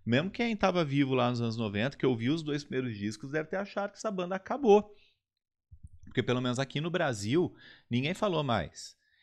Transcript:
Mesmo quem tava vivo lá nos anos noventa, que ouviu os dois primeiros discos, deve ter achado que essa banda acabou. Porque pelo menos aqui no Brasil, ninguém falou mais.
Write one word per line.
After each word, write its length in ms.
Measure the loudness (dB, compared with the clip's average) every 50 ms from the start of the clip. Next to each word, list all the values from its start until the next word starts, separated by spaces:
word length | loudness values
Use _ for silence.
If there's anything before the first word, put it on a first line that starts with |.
| -2
Mesmo 240 | 2 2 2 2 0
quem 260 | -2 -2 -2 -2 0
tava 300 | 2 2 2 2 2 0
vivo 300 | 2 2 2 2 2 2
lá 160 | 2 2 2
nos 100 | 2 0
anos 160 | -2 -2 -2 -2
noventa, 400 | -4 -2 0 0 -2 -2 -2 0
que 80 | 0
ouviu 300 | 2 2 2 0 0 0
os 80 | -2 -2
dois 200 | -4 -6 -6 -6
primeiros 320 | -4 -4 -4 -4 -4 -4
discos, 360 | -4 -4 -6 -6 -6 -10 -6
deve 180 | -6 -6 -4 -4
ter 60 | -6
achado 380 | -6 -6 -6 -6 -6 -6 -6 -8
que 40 | -8
essa 140 | -8 -6
banda 240 | -4 -4 -4 -4 -6
acabou. 580 | -6 -6 -6 -6 2 6 8 8 8 6 2 -6 -20 -20 _ _ _ _ _ _ _ _ _ _ _ _ _ -20 -20 -20 -20 -20 -20 -18
Porque 180 | -4 -2 -2 0
pelo 160 | 2 0 0
menos 200 | 0 0 0 -2
aqui 200 | -2 -2 -4 -4
no 100 | -4 -2
Brasil, 640 | -2 0 0 0 -2 -2 -2 0 2 2 2 0 -2 -8 -18 -20 -20 -20 _ _
ninguém 240 | 0 0 0 0 -2
falou 280 | -2 0 0 0 0
mais. 540 | 0 2 0 0 0 -2 -8 -14 -18 -18 -18 _ _ _ _ _